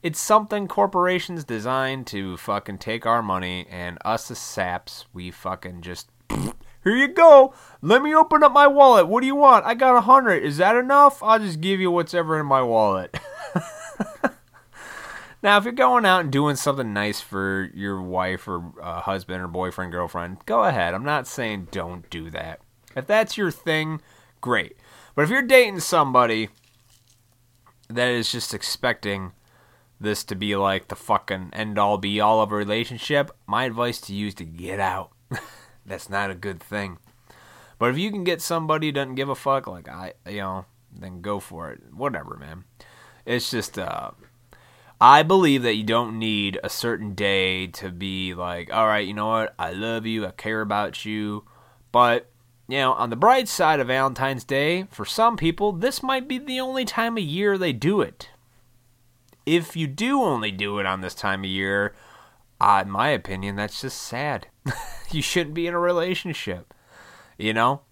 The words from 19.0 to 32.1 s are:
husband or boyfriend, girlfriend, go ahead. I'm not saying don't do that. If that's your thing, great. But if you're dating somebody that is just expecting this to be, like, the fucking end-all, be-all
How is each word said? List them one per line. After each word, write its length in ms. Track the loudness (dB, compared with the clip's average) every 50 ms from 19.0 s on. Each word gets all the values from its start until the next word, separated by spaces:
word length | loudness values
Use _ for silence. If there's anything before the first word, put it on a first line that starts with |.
husband 400 | -4 -4 -4 -4 -6 -8 -10 -8
or 60 | -8 -8
boyfriend, 440 | -6 -6 -6 -6 -6 -8 -10 -8
girlfriend, 460 | -6 -6 -6 -6 -6 -8 -8 -8 -12 -14 -6
go 180 | -2 0 0 2
ahead. 300 | 2 0 0 -2 -2 -2
I'm 100 | -4 -4
not 240 | -4 -4 -4 -4 -8
saying 400 | -8 -8 -6 -6 -6 -8 -10 -10
don't 380 | -10 -10 -8 -8 -12 -14 -16 _
do 180 | -14 -12 -12 -10
that. 300 | -12 -12 -12 -12 -14 -18 _ _ _ _ _ -12 -12
If 100 | -12 -4
that's 300 | 0 0 0 0 -2 -4
your 160 | -4 -4 -4
thing, 480 | -4 -6 -4 -2 -2 -2 -2 -4 -8 -10 _ _ _ _ _ _ _ _
great. 360 | -4 -2 -2 -2 -2 -4 -14 _ _ -20 -20 -20 -20 -8 _
But 80 | 0
if 80 | 0 2
you're 120 | 2 0
dating 380 | 2 6 6 6 6 6 0 -6
somebody 680 | -4 0 2 2 2 4 4 4 4 4 2 -2 -2 -4 _ _ _ _ _ _ _ _ _ _ _ _ _ _ _ _ _ _ _ _ _ _ _ _ _ _ _ _
that 200 | -2 0 0 2
is 240 | 2 0 -2 -4
just 200 | -4 -6 -8 -8
expecting 800 | -10 -8 -8 -8 -8 -4 -2 -4 -4 -2 -4 -6 -6 -6 -8 -12 -14 _ _ _ _ _ _ _ _ _ _ _ _ _
this 240 | -4 -4 -4 -4 -6
to 100 | -8 -6
be, 220 | -4 -2 -2 0
like, 320 | 0 0 0 0 -2 -4 _
the 80 | -14
fucking 540 | -14 -2 -2 -2 -2 0 -4 -8 -8 -8 -12
end-all, 460 | -10 -10 -8 -4 0 0 2 2 2 0
be-all 420 | -2 -4